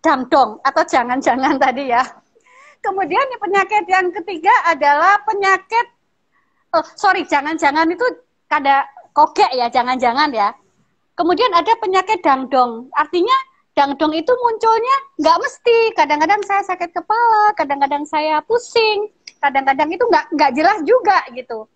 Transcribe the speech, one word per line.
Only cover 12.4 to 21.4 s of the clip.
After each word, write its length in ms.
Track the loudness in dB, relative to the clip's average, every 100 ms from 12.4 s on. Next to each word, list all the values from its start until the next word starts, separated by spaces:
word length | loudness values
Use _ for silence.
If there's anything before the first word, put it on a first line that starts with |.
| 0 0 0 -2 -8 -4
artinya 400 | -2 -2 0 0 -2 _ _ -2
dangdong 400 | -2 0 -2 -2
itu 160 | -2 0
munculnya 560 | 0 0 0 0 0 -2 -4 -2
nggak 160 | 2 2
mesti. 420 | 0 -4 0 2 2
Kadang-kadang 480 | 0 0 0 0 0 0
saya 160 | -4
sakit 320 | -2 -6 -6 -8
kepala, 560 | -4 0 2 4 2
kadang-kadang 560 | 0 -4 -2 -2 -2 -4
saya 320 | -4 0 -2
pusing, 720 | 0 -4 -2 -2 0 -2 -6 _ -20 _
kadang-kadang 560 | -2 0 -2 0 -2
itu 120 | 0 0
nggak, 240 | 0 0
nggak 200 | 0 0 2
jelas 240 | 0 0
juga 480 | 2 2 4 0 0
gitu. 320 | -16